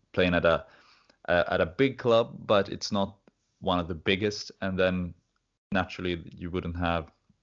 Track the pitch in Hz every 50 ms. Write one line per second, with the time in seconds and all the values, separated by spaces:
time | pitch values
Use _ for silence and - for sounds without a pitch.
0 | _ _ - - 92 90 90 85 82 85 80 76 - - - - _ _ _ _
1 | _ _ _ _ - - 87 87 - - 90 90 90 82 - - 135 131 127 -
2 | - 120 113 113 120 - - - - - 110 101 98 - - - - - 104 98
3 | 98 95 - _ _ _ _ _ _ _ _ _ - 92 90 90 85 80 90 78
4 | - 101 98 92 107 104 101 - - - - _ 98 95 92 90 92 92 92 90
5 | 87 85 87 _ _ _ _ _ _ _ _ _ _ - 98 95 90 - - -
6 | 92 90 87 82 80 - - - 87 87 87 90 85 87 82 87 87 85 85 82
7 | 80 - - _ _ _ _ _